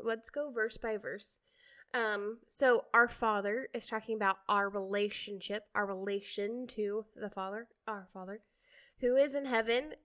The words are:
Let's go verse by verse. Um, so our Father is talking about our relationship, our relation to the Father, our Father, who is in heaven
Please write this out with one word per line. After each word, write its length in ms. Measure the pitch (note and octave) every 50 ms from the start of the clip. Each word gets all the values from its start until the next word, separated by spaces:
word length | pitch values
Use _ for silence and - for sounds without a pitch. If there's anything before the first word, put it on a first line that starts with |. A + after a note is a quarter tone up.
| -
Let's 260 | A3+ A3+ A3+ A#3 -
go 220 | - C#4+ D4 D4
verse 240 | A#3+ A#3 A3 A#3 -
by 220 | - - A3+ A3
verse. 420 | G3+ - C3 D3+ G#3 - - - - _ _ _ _ - - - - - _ -
Um, 460 | B3 A3+ G#3+ G#3 G3+ G3+ G#3 A3+ A#3 -
so 420 | - - - C#4 B3+ B3 A3 - - -
our 140 | A#3 A#3+
Father 640 | A#3 - - A#3+ A3 G#3+ G3+ G3 G3+ G#3 B3+ C4 - -
is 140 | A#3+ -
talking 300 | - A3+ A3 G#3+ - A3
about 220 | G#3+ G#3 F#3+ F#3+ - _ -
our 180 | G#3 G3+ G3+ G3
relationship, 920 | G3+ G3+ F#3+ F#3+ G3 G3+ G#3 G#3 G3+ - - - G3+ F#3+ - - G3+ G#3+ G#3 _ _
our 120 | G#3 G#3
relation 840 | G3 G3 F#3 G3 G3+ G3+ G3+ G3+ - - - G3+ G3+ A#3 B3 B3+
to 380 | A#3+ - G#3+ G#3 G3+ G#3 A3 G#3 - _
the 140 | - G#3 G3+
Father, 400 | - G3 F#3+ F#3+ G3+ A3 A#3 - _ _ _
our 220 | - G#3+ G3+ F#3+ F#3 _
Father, 280 | F#3+ F#3 F#3 G3+ A3 - _ _ _ _ _ - - - _ _ _
who 160 | B3+ B3 B3
is 180 | C4+ C#4 D4 C4+
in 120 | C#4+ C#4
heaven 480 | C4+ B3 A3+ A3 A3 A#3 B3 D4 D#4 - - _